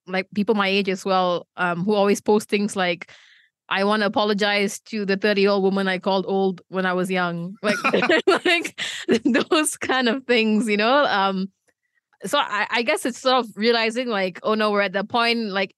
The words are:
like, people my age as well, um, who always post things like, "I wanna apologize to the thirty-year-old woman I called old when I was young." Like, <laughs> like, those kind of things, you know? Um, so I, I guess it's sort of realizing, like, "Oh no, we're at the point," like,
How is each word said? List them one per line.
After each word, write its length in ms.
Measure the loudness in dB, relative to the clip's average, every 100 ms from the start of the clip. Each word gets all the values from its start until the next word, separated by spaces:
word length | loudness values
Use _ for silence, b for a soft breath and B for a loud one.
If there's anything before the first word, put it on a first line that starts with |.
| -6
like, 200 | -6 -4
people 220 | -2 0 0
my 120 | 2
age 220 | 2 0
as 160 | -2 0
well, 400 | 0 2 -2 -6 -6
um, 260 | -4 -2
who 100 | 0
always 280 | 2 2 2
post 280 | 2 0 0
things 260 | -2 -2 -2
like, 360 | -2 -2 -8 B B B B _ -6
"I 140 | -2
wanna 220 | 2 2 0
apologize 720 | 0 0 2 2 2 0 -4 -10
to 140 | -6 -2
the 120 | 0
thirty-year-old 460 | 2 2 4 4
woman 240 | 2 0 -2
I 100 | -2
called 280 | 0 -2 0
old 340 | 0 0 -2 -8
when 180 | -4 -2
I 80 |
was 160 | -2 -2
young." 460 | -2 -2 -4 -8 -6
Like, 160 | -4 -2
<laughs> 640 | 0 0 2 2 2 2 2
like, 340 | 0 -2 -8 B B -2 0 2
those 500 | 0 2 0 0 -4
kind 300 | -2 0 0
of 160 | -2 0
things, 420 | 2 2 2 2
you 100 | 0
know? 260 | 2 2 2
Um, 460 | 2 0 -2 -6 _ _ _ _ _ _ _ -4
so 120 | -2
I, 260 | -2 -4 -2
I 100 | -2
guess 240 | 0 -2 -2
it's 140 | -2
sort 260 | 2 2 0
of 100 | -2
realizing, 520 | 0 2 0 -2 -2
like, 320 | -2 -2 -4
"Oh 120 | -2 0
no, 160 | 2
we're 100 | 2
at 120 | 0
the 100 | -2
point," 460 | -2 0 0 0 -2
like, 260 | -2 -4